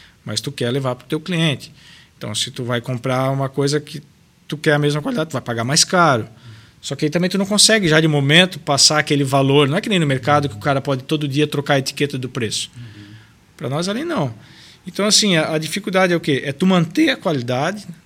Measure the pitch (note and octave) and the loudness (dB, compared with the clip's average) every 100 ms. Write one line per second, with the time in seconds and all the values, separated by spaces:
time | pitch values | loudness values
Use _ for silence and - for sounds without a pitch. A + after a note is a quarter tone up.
0 | - _ - G#2+ - C#3 A#2+ C3+ C3 A#2+ | -20 _ -10 -8 -8 -6 -4 -2 -4 -6
1 | - D#3 D#3+ F3 D#3+ B2 - - - - | -6 -8 -4 -2 0 -2 -8 -20 -20 -20
2 | _ _ G#2 G#2+ - C3 A#2+ A#2+ A#2 B2+ | _ _ -8 -6 -6 -6 -4 -4 -4 -6
3 | B2+ B2+ C3 C3+ C3+ C3+ C#3 D3 D3 D3 | -2 -2 -2 -2 -4 -2 0 -2 -4 -14
4 | - _ _ _ - D3+ D#3 D3 D3 D3 | -18 _ _ _ -12 -4 0 2 2 0
5 | C#3+ A#3+ D#3+ B2+ - A#2 A#2 D#3 - F3+ | -4 -4 -4 -6 -6 -4 0 0 2 4
6 | E3 B2 G#2+ - - - - _ - C#3 | 4 4 -2 -12 -20 -20 -20 _ -10 -4
7 | D3+ E3+ F3+ F#3+ G3 G#3 - A3 F3+ D#3 | -2 0 -2 -2 0 2 4 4 4 4
8 | D#3+ D3 C#3 D#3 F#3 D3 - C#3 - D3+ | 4 2 4 6 4 0 -2 2 4 2
9 | D3 C#3+ C#3 C#3 C3+ C#3 C#3+ E3 A3 F#3+ | 2 0 2 2 4 4 4 2 0 0
10 | D3+ C3 D3 D3 C#3 G#2 D3 C3+ C3+ C3+ | 2 0 2 2 2 -4 -2 -2 0 -4
11 | C3 D#3 D3+ C3+ D3 D3 C#3 C#3+ C3+ - | -2 -4 -2 0 0 -2 0 0 0 -4
12 | C#3+ C#3 B2+ - A2 - - B2 A#2 G#2 | -4 -4 -6 -6 -4 -6 -8 -14 -18 -18
13 | G2+ A2 - _ _ - C3+ C#3+ F3+ G#3+ | -20 -20 -20 _ _ -12 -6 -4 -4 -4
14 | E4 D4 C#3 A2+ - - - - - F3 | -4 -2 -4 -6 -18 -20 -20 -20 -12 -4
15 | G3+ G3+ G#3+ E3+ D#3 D#3+ D#3 G3+ G3+ F#3 | 0 2 4 2 0 -2 -4 -6 -2 0
16 | F#3 F3 E3+ C3 C#3+ C3+ F#3 F#3 E3 - | 2 2 0 -2 -2 0 2 4 2 2
17 | D#4 C4 F#3+ D3 A#2+ B2 D#3 G#3 F#3+ E3 | 2 0 -2 -2 -2 -2 -2 -6 -12 -20